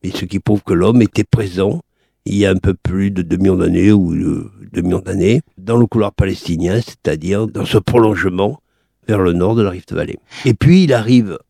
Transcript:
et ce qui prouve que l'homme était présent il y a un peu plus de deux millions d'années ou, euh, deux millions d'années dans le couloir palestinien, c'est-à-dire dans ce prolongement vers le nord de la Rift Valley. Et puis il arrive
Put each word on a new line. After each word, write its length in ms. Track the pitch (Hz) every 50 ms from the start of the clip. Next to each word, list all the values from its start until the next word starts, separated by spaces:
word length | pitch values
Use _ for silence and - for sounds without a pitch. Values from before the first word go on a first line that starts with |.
| -
et 60 | 92
ce 140 | - - 101
qui 140 | 87 - 95
prouve 220 | - - 107 101
que 140 | _ - 95
l'homme 260 | 85 90 104 113 123
était 220 | 117 - _ - 104
présent 580 | _ - - 107 95 87 92 95 101 120 170 - _ _ _ _ _ _ _ _
il 100 | - 98
y 100 | 101 101
a 60 | 98
un 60 | 95
peu 180 | 95 - 101 95
plus 340 | - _ - 92 95 98 101
de 140 | 98 92 87
deux 140 | 82 85
millions 180 | 90 95 98 92
d'années 360 | 92 90 87 87 87 92 104
ou, 220 | 107 101 92 85 80
euh, 380 | 78 82 78 76 - - - _ - 98 -
deux 120 | - - 85
millions 160 | 90 90 90
d'années 420 | 92 - 92 98 - - 117 165 - _ _
dans 200 | - 92 101 113
le 100 | 120 120
couloir 240 | 104 - 113 104 92
palestinien, 680 | _ - 101 95 87 - - - 85 80 85 87 95 117
c'est-à-dire 680 | 113 - - _ _ 76 76 78 76 87 98 101 113
dans 180 | 110 - 101 95
ce 140 | - - 107
prolongement 800 | - - - 123 113 107 104 90 - 95 90 90 98 107 143 - _ _ _ _ _ _ _ _ _
vers 120 | - 110 101
le 140 | 95 87 85
nord 220 | 87 90 98 113
de 80 | 117 107
la 80 | 98
Rift 220 | 90 92 - - -
Valley. 240 | - - - - - _ _ - - -
Et 80 | 135 117
puis 300 | - - 156 175 190 185
il 100 | 151 131
arrive 460 | 117 107 113 127 123 113 98 85 - _